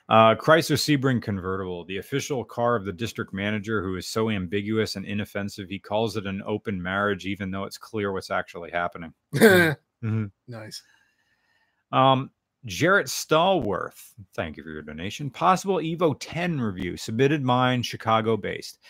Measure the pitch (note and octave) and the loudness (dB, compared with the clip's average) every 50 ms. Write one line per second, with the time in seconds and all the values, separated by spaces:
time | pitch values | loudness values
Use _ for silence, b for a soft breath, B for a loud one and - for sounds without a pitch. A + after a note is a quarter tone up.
0 | b - A2 A2 A2 A2+ A2 A2+ - - D#3 E3 - - D3+ B2+ - - D3+ C#3 | b 6 8 8 10 8 6 6 6 6 6 6 6 2 0 0 2 2 2 2
1 | B2+ C3+ B2+ A#2 - - G2+ F#2+ F2 F#2+ F#2+ F#2+ G2 F#2 F2+ F2 E2+ E2+ F#2+ F#2+ | 4 2 0 0 0 -2 -4 -4 -4 -4 -4 -4 -4 -6 -8 -8 -8 -8 -8 -8
2 | - - C#3 C#3 - - D3 B2 G#2+ - - - A#2+ A#2+ A#2+ A2+ F#2+ G2 F#2 E2+ | -6 -4 -4 -4 -4 -4 -4 -6 -6 -6 -2 0 2 2 2 2 0 -4 -6 -4
3 | A#2 G#2 - - G#2 - F#2+ F#2+ G2 G#2 G#2+ G#2+ F#2+ A2 A2+ G#2 F2 F#2+ F#2 F2+ | -6 -6 -6 -6 -8 -6 -4 -4 -2 -2 -2 -2 -2 -2 -2 -2 -2 -2 -4 -6
4 | F2 - - A2+ A2 A2 G#2+ G2 F2+ E2 G2+ G2+ G2+ G#2 A2 A2 G#2+ - - G2 | -6 -4 -2 0 0 0 0 -2 -2 -2 -4 -4 -2 0 0 0 0 0 -4 -8
5 | F#2+ F#2 G#2 G#2 G2+ - - G2+ G2+ G2+ - - G2 E2+ G2+ F#2+ - - G#2 G#2+ | -8 -6 -4 -4 -6 -4 -6 -6 -6 -6 -8 -10 -10 -10 -10 -12 -6 -4 -2 0
6 | A2+ A2 F#2 A2 F#2+ G2 F#2+ G2 G2+ - G#2+ G#2 - A#2 G2+ F#2 F2 F2+ F#2+ G2 | 0 -2 -2 -6 -6 -6 -6 -6 -4 -4 -4 -4 -4 -6 -6 -4 -4 -4 -2 0
7 | G2+ G#2 G2+ F#2 E2+ F#2+ G2+ F2+ G2+ F#2 F#2+ G2 G2 - - - - - - A2 | 0 0 0 -2 -4 -6 -6 -4 -6 -6 -6 -6 -8 -8 -10 -14 -14 -10 -6 -4
8 | G2+ G2+ F#2+ F#2+ - - G2 F#2+ F2+ - - F2+ E2+ D#2 D#2+ F2 F2 F2 - E2+ | -4 -4 -4 -6 -6 -4 -4 -4 -4 -6 -10 -14 -10 -6 -4 -4 -4 -4 -6 -10
9 | E2+ D#2+ - _ _ _ - C#3 A3 G#3+ F#3+ F3+ E3+ D#3+ C#3+ - _ _ _ _ | -14 -14 -16 _ _ _ 4 6 8 8 8 8 6 4 0 -4 _ _ _ _
10 | A#2+ A2 A2 A2 G#2+ G2+ - _ _ - A#2+ A2 G#2+ G#2+ - - - _ _ _ | -4 -2 -2 -2 -2 -4 -8 _ _ -16 -16 -14 -14 -14 -16 -18 -18 _ _ _
11 | _ _ _ _ _ _ _ _ _ _ _ _ _ _ _ _ _ _ B2+ C3 | _ _ _ _ _ _ _ _ _ _ _ _ _ _ _ _ _ _ 2 4
12 | C3 C3+ C3+ C3 C3+ - - _ _ _ _ _ - A2 F2+ E2+ B2+ F3 G3 G3+ | 6 6 6 4 0 -4 -12 _ _ _ _ _ -12 -10 -2 0 2 4 4 2
13 | D3 B2+ - - - - F3 D#3+ E3+ F#3+ G3 E3+ B2+ G2+ F#2 E2 - - - - | 2 -2 -6 -8 0 2 2 4 4 4 2 0 0 -2 -4 -4 -6 -8 -12 -16
14 | - - _ - F#2 - _ - F#2+ D#2+ D2+ D#2+ D2 D#2+ D#2 D#2 D2+ D2+ D2+ D2+ | -20 -20 _ -20 -20 -12 _ -8 -8 -6 -8 -12 -14 -12 -12 -12 -12 -12 -10 -8
15 | F2 G2+ - - D3 C3+ - - D#3+ F3+ F#3 F3 - G3 F#3+ E3+ D3+ D#3+ E3+ D#3+ | -8 -8 -8 -8 -8 -10 -4 0 2 2 2 2 0 -2 -2 -2 -2 -4 -2 0
16 | F3+ D#3+ C3 - - - - D#3+ F3 F3+ E3 C#3 A#2+ G#2+ F#2+ F2+ F#2 F2 F2 - | 0 0 0 -2 -6 -8 -6 -4 -4 -2 -2 -2 -2 -4 -4 -4 -6 -6 -6 -6
17 | - - A2 A2+ C3+ C#3 D#3 D#3 C3 B2+ B2 B2+ B2+ B2+ B2+ B2 A2+ - - - | -8 -4 0 2 4 4 2 2 2 2 4 4 4 4 2 0 -2 -4 -6 -4
18 | - A2+ A2+ A2 A2 A2+ A2+ G#2 F#2 F2+ F2 E2 - - - _ B B | 2 2 4 4 4 2 0 0 -2 -6 -8 -8 -10 -14 -18 _ B B